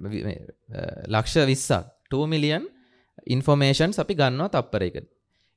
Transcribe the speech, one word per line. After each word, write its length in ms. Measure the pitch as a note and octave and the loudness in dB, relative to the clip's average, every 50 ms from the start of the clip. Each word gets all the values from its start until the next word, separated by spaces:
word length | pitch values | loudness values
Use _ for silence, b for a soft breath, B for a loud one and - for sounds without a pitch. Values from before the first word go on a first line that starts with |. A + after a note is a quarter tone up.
වි-, 240 | D#2+ G2+ G#2+ - - | -12 -8 -6 -6 -4
මේ, 140 | G#2 E2+ - - - - _ _ - | -6 -6 -8 -12 -18 -20 _ _ -16
අ, 180 | G#2+ - - - - - - | -10 -8 -8 -8 -8 -10 -8
ලක්ෂ 300 | - G#2+ A2 A2+ - - E3 C#3+ | -2 0 0 0 2 2 2 4
විස්සක්, 440 | C3+ C3 C3+ - - C3 F#2 F2 - _ _ | 4 2 0 2 0 0 0 0 -6 _ _
ටූ 260 | _ - C3+ C3+ D3+ | _ -6 -2 -2 -2
මිලියන් 380 | D#3 D#3+ D#3 D3 D3 D3+ F3+ D4+ G4 b b b b b b b b b - - | 0 0 0 0 0 0 -2 -4 -8 b b b b b b b b b -16 -4
ඉන්ෆෝමේෂන්ස් 720 | - B2+ B2+ C#3 D3+ C#3+ C#3+ C#3 C#3 C#3 - D#3+ F3+ G#3+ - | -2 -2 0 4 4 4 4 6 4 4 4 2 0 2 -2
අපි 160 | D#3 - G3+ | -2 -2 2
ගන්නවා 340 | D#3 C#3+ C3 B2+ C3+ E3+ G3+ | 2 2 2 2 0 -2 -2
තප්පරයකට. 580 | - C#3 A#2+ - - G#2 F#2 F2 - - - - _ _ _ _ _ _ _ _ _ | 0 -2 -2 0 -2 -2 -2 -2 -4 -6 -14 -14 _ _ _ _ _ _ _ _ _